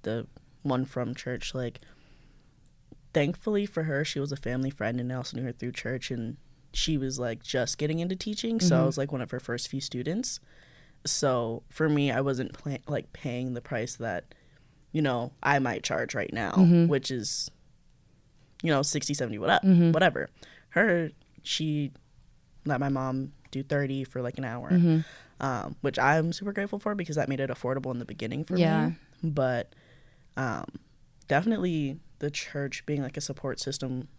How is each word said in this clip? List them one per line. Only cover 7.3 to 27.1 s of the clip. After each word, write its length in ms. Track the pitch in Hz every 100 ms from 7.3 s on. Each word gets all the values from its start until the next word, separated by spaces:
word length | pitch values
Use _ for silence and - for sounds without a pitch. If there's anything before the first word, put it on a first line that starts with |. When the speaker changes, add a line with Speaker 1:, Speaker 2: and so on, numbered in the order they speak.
| 113
Speaker 1:
just 360 | - 131 123 -
getting 220 | 151 160
into 160 | 175
teaching. 440 | 185 214 208 226 226
So 160 | 180
I 40 | 131
Speaker 2:
Mm-hmm. 60 |
Speaker 1:
was, 120 | 131 131
like, 140 | 143
one 100 | 135
of 100 | 117
her 80 | 123
first 280 | - 120 -
few 140 | 139
students. 580 | - 123 127 196 254 - - - - - - -
So 580 | - - 139 127 117 117 -
for 200 | - 160
me, 220 | 147 143
I 100 | 120
wasn't 320 | 139 131 113
pla-, 240 | - - 135 -
like, 240 | 143 -
paying 400 | - 139 123 127
the 80 | 120
price 340 | - 120 113
that, 400 | - 113 90 - - _ - - _ _
you 100 | 156
know, 300 | 143 123 123 -
I 160 | 139 143
might 240 | 127 107
charge 300 | - - 117
right 180 | 110 -
now, 200 | - 101
Speaker 2:
Mm-hmm. 360 | - 175 175 170
Speaker 1:
which 220 | 139 -
is, 400 | 127 104 - - - - _ _ _ _ _ _ _ _ -
you 80 | 165
know, 120 | 143
sixty, 300 | 147 147 -
seventy, 260 | 147 120 104
what 100 | -
up, 140 | -
Speaker 2:
Mm-hmm. 280 | 190 175 170
Speaker 1:
whatever. 380 | 165 180 - - _ - - _
Her, 420 | 175 220 175 156 - - -
she 500 | - - 156 151 139 - _ - - - _ -
let 140 | 151 127
my 100 | 139
mom 420 | 135 131 131 135 - -
do 140 | 135
thirty 400 | 139 143 139 135
for, 180 | 135 127
like, 160 | 123 131
an 60 |
hour, 240 | 127 120 -
Speaker 2:
Mm-hmm. 300 | 180 170 160 160 - - -
Speaker 1:
um, 340 | 135 120 95 -
which 160 | 139 127
I'm 340 | 135 160 160
super 180 | - 202
grateful 260 | 196 202 208
for 160 | 208
because 220 | 208 165